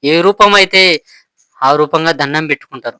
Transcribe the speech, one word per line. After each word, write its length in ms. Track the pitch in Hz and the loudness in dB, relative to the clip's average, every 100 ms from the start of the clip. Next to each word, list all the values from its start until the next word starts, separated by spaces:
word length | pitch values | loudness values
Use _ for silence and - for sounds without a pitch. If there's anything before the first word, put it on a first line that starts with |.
ఏ 100 | 139 165 | 0 0
రూపం 320 | 180 202 208 | 0 2 2
అయితే 280 | 202 190 190 185 156 _ _ _ _ _ _ | 4 2 2 2 0 _ _ _ _ _ _
ఆ 120 | 131 147 | 0 0
రూపంగా 360 | 151 160 160 | 0 0 -2
దండం 320 | 147 139 151 156 | -2 -4 -4 -4
పెట్టుకుంటారు. 520 | 143 - 131 117 - | -8 -8 -14 -14 -14